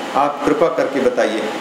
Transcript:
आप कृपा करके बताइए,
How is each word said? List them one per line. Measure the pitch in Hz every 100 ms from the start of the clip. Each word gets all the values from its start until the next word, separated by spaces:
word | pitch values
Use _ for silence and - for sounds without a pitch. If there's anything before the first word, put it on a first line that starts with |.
| - 127
आप | 143 - 147
कृपा | 147 170
करके | 147 131 139
बताइए, | 123 120 110 107 - -